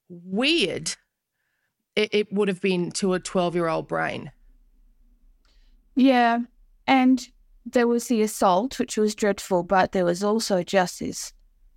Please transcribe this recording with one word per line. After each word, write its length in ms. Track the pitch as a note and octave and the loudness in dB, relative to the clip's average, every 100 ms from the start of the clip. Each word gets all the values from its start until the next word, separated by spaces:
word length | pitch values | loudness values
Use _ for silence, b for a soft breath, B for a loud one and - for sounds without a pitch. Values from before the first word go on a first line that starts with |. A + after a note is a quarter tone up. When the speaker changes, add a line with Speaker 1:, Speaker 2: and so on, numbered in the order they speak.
| _ | _
Speaker 1:
weird 880 | F3 F3+ G3 C#4 E4 F3 C3 D#3+ - _ _ _ _ _ _ _ _ _ G#3 | -20 -6 0 2 2 0 -4 -8 -12 _ _ _ _ _ _ _ _ _ -4
it, 140 | G#3+ | 0
it 220 | G#3+ G#3 | -2 -2
would 140 | G3+ G3+ | -2 -2
have 140 | F#3 | 0
been 300 | G3 F3+ E3 | -2 -2 -2
to 220 | - F#3+ | -2 -2
a 60 | F#3 | -2
twelve-year-old 680 | - F#3+ F3 F3 E3 D#3+ D#3 | -2 -2 0 -2 -2 -4 -4
brain. 440 | D#3+ D#3+ - D3 _ - _ _ _ _ _ _ _ _ _ _ _ _ _ _ B3+ | -4 -4 -6 -12 _ -20 _ _ _ _ _ _ _ _ _ _ _ _ _ _ 2
Speaker 2:
Yeah. 440 | C4+ B3 A#3 A#3 A#3+ _ _ _ - | 4 6 2 0 -4 _ _ _ 2
And 400 | C4 B3+ B3+ - _ _ _ A#3 | 4 4 2 -2 _ _ _ -2
there 220 | B3 A#3 | 0 2
was 200 | A#3+ - | 0 0
the 140 | A3+ | 0
assault, 580 | G#3+ - G3+ F3+ C4 - | 0 2 2 2 0 -4
which 180 | A#3+ G#3+ | -4 0
was 180 | G#3+ G#3+ | -2 0
dreadful, 480 | G#3 G3+ - F3+ | -2 -2 -2 -2
but 280 | F3 F#3+ - | 2 2 2
there 140 | F#3+ F3 | 2 0
was 180 | F3 | 0
also 400 | G#3 A3+ - F#3 | 0 -2 0 -2
just 360 | F3 G3 F3+ - | 2 0 0 -4
this 340 | - - - _ _ _ _ | -10 -10 -14 _ _ _ _